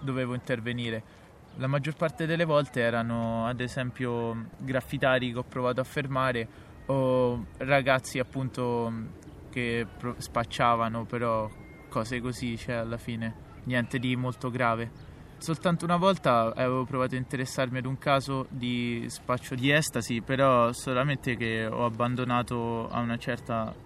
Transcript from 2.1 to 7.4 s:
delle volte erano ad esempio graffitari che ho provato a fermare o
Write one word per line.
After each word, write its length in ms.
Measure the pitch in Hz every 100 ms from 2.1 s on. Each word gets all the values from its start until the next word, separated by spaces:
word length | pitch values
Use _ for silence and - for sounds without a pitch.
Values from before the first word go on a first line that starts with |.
| - 160
delle 200 | 165 170
volte 360 | 147 143 131
erano 640 | 117 117 117 117 117 113 113
ad 140 | 123
esempio 880 | 123 139 123 - 127 120 117 113 113 -
graffitari 760 | 131 131 - 143 139 127 123
che 60 | 120
ho 60 |
provato 380 | 123 - 123 123
a 20 |
fermare 640 | 127 - 135 135 131 120 113 - - - -
o 580 | 139 131 127 123 120